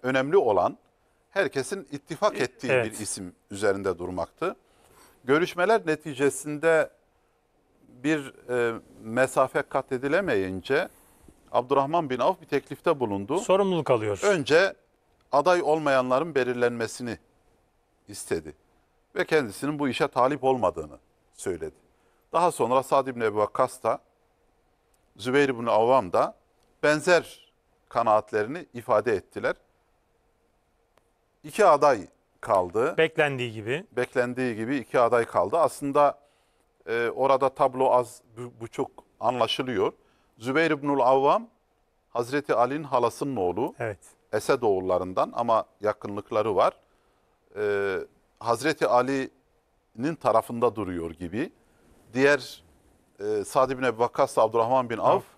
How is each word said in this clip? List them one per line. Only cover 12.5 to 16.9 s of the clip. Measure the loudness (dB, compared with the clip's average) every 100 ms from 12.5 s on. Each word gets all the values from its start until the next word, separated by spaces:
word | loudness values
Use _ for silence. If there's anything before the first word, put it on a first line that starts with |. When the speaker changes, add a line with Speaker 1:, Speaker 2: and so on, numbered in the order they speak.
| -4 -4 -4 0 0
Speaker 1:
bulundu. | 0 -2 -4 -2
Speaker 2:
Sorumluluk | 2 2 2 0 2
alıyor. | 0 0 -2
Speaker 1:
Önce | 0 0 4 4 4 -2 _ _ _ _ _
aday | 2 4 4
olmayanların | 2 0 2 2 2 0 0
belirlenmesini | 0 0 2 0 0 -6